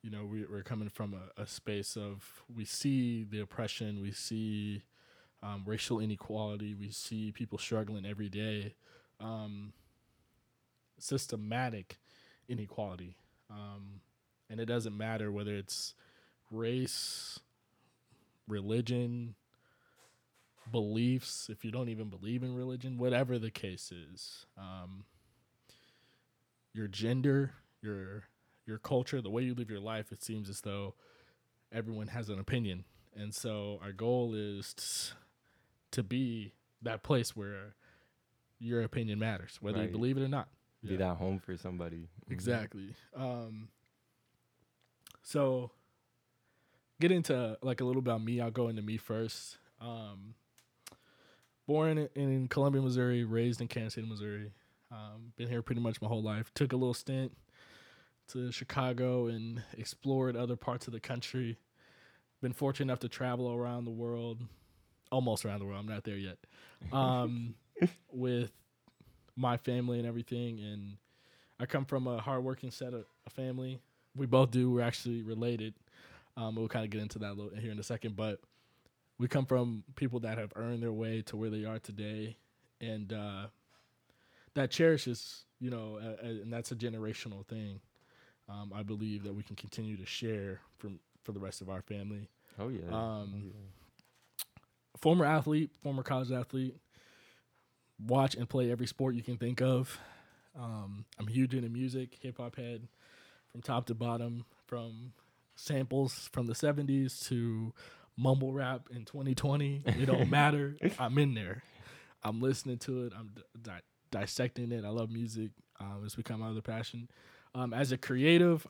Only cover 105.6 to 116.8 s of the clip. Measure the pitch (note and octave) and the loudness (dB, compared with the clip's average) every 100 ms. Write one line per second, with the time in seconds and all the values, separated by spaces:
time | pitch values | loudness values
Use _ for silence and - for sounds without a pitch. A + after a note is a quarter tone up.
105.6 | - C#3 C3 C3+ C3+ - - - A#2 B2 | -2 0 2 2 2 -2 -6 -2 0 2
106.6 | D3+ D3 C#3 C3+ C3 - - B2 A#2 A2 | 4 4 4 4 4 0 0 2 2 2
107.6 | A2+ - - - - - C3 C3+ C3 C#3 | -2 -6 -16 -20 -12 2 6 6 6 2
108.6 | B2+ B2+ - A#2+ A2 D3 C3+ B2+ C#3 C#3+ | 0 -2 -6 -10 -8 -4 0 4 4 4
109.6 | C#3+ C#3+ C3+ A#2 C3+ C3 B2 C#3+ D3 D3 | 4 2 2 4 6 6 8 10 10 8
110.6 | C#3 C#3+ - - A#2+ C#3 C#3+ A2 F2+ A#2+ | 2 2 0 2 4 6 6 4 -2 -6
111.6 | - - - - - - G#2+ A2+ C3 C3+ | -8 -20 -20 -20 -20 -4 -2 2 2 2
112.6 | C3+ A#2+ - B2+ A#2+ G#2+ A2 G#2 - A#2 | -2 -4 -2 -2 -4 -6 -14 -16 -18 -16
113.6 | A2+ F2 - _ _ G2 G2 - B2 - | -12 -12 -14 _ _ -2 -2 0 0 0
114.6 | A#2+ A#2 G#2 A2+ A2+ A2+ A#2 A2+ G#2+ - | -2 -2 -2 0 0 -2 -2 -2 -6 -8
115.6 | _ - G2+ G2+ G#2 - A2+ A2 A2 A2 | _ -12 -8 -6 -6 -6 -4 -4 -2 -4
116.6 | A2 A2+ | -4 -4